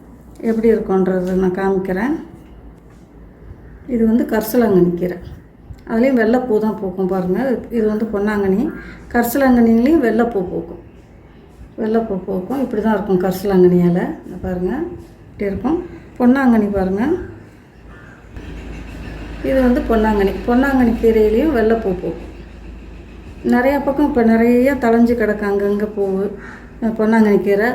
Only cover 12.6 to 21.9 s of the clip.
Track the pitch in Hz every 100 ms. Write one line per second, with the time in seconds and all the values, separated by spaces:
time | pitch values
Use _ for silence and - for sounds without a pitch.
12.6 | 240 214 220 208 190 185 185 180 202 185
13.6 | 180 180 175 180 254 320 - 185 190 180
14.6 | 185 262 349 349 - - - - 202 190
15.6 | 254 339 359 - - - 247 277 254 220
16.6 | 202 196 185 196 262 349 - - - -
17.6 | - - - - - - - - - -
18.6 | - - - - - - - - 262 269
19.6 | 247 247 - 220 220 208 196 185 - 247
20.6 | 277 262 233 - - 220 214 226 320 247
21.6 | 214 226 196